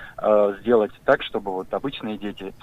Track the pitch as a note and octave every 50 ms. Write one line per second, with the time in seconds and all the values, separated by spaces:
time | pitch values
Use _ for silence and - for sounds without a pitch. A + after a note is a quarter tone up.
0 | - - - - - G#2+ G#2+ G#2 G#2 G2+ G2+ G2 G#2 A2+ B2 A2+ G#2+ G2 - -
1 | - - C3+ - - - - A2+ G2+ G2 F#2+ F#2 F#2+ - - G2 G#2 C#3 C#3 -
2 | - A2+ G#2+ G2 G2+ G#2 G2 - F#2+ F#2+ - -